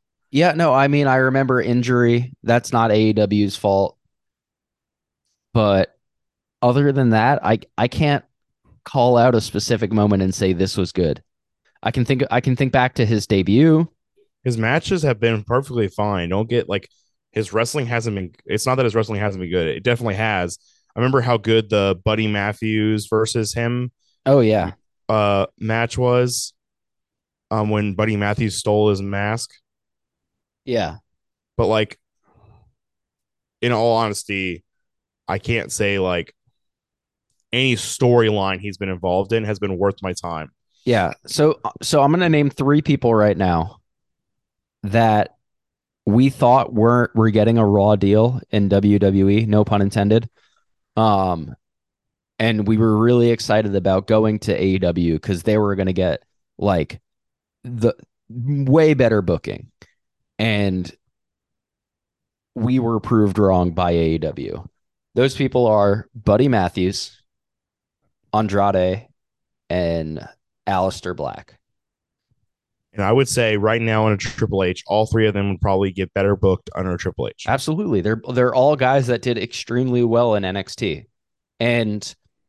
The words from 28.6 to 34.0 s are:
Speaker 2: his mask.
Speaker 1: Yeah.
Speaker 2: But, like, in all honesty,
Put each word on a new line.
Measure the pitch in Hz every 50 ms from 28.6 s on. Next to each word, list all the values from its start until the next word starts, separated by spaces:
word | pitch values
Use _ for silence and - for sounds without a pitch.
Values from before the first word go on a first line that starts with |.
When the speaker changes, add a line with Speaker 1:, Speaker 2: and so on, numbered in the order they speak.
| - 107 104 107 107 107
Speaker 2:
his | 101 95
mask. | 98 98 101 101 101 104 110 123 - - _ _ _ _ _ _ _ _ _ _ _ _ _ _ _ _ _ _ _ _ _ _ -
Speaker 1:
Yeah. | 131 120 110 90 78 80 - _ _ _ _ _ _ _ _ _ _ -
Speaker 2:
But, | - 113
like, | 95 110 107 107 - - _ _ _ _ _ _ _ _ _ _ _ _ _ _ _ _ _ _ _ _ _ _ _ _ _ _ _ _ _ _ _ _ -
in | 117 120
all | 120 107 117 120 113
honesty, | 113